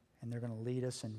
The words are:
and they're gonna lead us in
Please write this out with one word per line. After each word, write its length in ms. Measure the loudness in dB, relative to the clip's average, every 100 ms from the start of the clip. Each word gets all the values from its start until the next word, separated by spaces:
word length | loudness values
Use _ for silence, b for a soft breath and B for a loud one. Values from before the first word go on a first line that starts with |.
| -20 -10
and 100 | -4
they're 80 | -2
gonna 220 | 0 0
lead 240 | 0 2 2
us 180 | 0
in 100 | -2